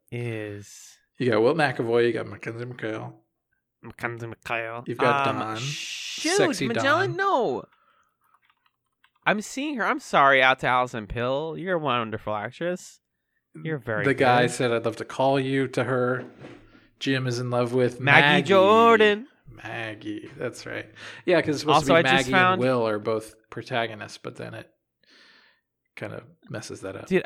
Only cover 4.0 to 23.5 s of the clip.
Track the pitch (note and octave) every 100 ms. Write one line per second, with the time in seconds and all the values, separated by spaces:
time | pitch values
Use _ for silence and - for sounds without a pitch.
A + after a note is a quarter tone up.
4 | A#2+ A#2 A#2 A2+ - A#2 A2+ A#2 B2 A#2+
5 | C3+ C#3+ C#3 C3 A2 A2 C3+ D3 - -
6 | - - D#4 G4 F4 A3 - A3+ C4+ D#4+
7 | G4 F4 G4 D4+ F#3 A#2 - _ _ _
8 | _ _ _ _ _ _ _ _ _ _
9 | _ _ A#3 G#3+ - - D4+ B3+ F#3+ C#4+
10 | - F3+ C#3 C3+ C3 C3 C#3 B2+ B2+ A#2
11 | G2+ A#2 B2 C#3 D#3+ D#3 F#3 F3 D3 A#2+
12 | A2 G#2+ G#2+ G#2+ G#2+ - E3+ F3+ - -
13 | _ _ _ _ _ D#3+ D#3+ D3 A#2 G#2+
14 | C3+ C3 C3 B2 A#2+ - B2 A#2 A2+ -
15 | - - C3+ C#3 C3+ C3+ B2+ C3+ B2+ B2+
16 | B2 B2+ B2+ - - - - - _ -
17 | C#3 C3+ B2+ A#2+ B2 A#2+ A#2+ B2+ A#2+ -
18 | C3 C#3+ C#3+ D3 D3 F#3+ G3 A3 A#3 A3
19 | G#3+ G#3 C#4 _ - - A#2 A#2 A2+ -
20 | G#2+ G#2 A#2 C#3+ B2 - A#2+ A2 - -
21 | - - - E3+ D#3 C#3 D3+ D3 D3 E3+
22 | C3 C3+ B2+ F#3+ F#3 F#3 B2+ B2 A2+ G#2
23 | A2 A2 - - -